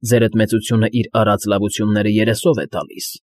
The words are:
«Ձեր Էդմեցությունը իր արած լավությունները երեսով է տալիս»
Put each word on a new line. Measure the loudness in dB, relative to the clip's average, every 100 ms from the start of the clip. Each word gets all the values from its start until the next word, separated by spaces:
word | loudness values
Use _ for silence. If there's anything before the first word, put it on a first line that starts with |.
«Ձեր | 2 2
Էդմեցությունը | 2 2 2 0 0 0 2
իր | 0 -2
արած | 0 2 0 0
լավությունները | 0 0 -2 0 0 2
երեսով | 2 2 2 2 0
է | -2
տալիս» | -8 -8 -12 -14 -14 _